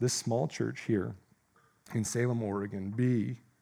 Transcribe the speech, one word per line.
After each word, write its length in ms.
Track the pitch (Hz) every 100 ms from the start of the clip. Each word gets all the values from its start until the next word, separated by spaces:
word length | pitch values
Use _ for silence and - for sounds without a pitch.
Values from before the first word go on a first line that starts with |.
this 100 | 123
small 360 | - - 117 156
church 320 | - 110 131
here 340 | - 107 117 104 _ _ _ _ _ _ -
in 100 | 117
Salem, 400 | 104 120 123 117
Oregon, 480 | 107 101 101 101 95
be 460 | 107 123 120 104 127 - _